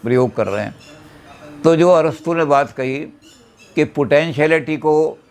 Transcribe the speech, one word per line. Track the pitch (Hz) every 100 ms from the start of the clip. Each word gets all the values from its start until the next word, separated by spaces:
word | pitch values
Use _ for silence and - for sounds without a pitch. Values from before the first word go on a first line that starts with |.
प्रयोग | 113 123 127
कर | 110 98
रहे | 101
हैं। | 107 - - - - - - - - -
तो | 160
जो | 165 175
अरस्तु | 170 156 - 170
ने | 170
बात | 151 143 139
कही | - 131 135 156 - _ _ _ _ _
कि | -
पोटेंशियलिटी | 151 151 131 147 165 135 156 160 135 151
को | 156 151 156 - _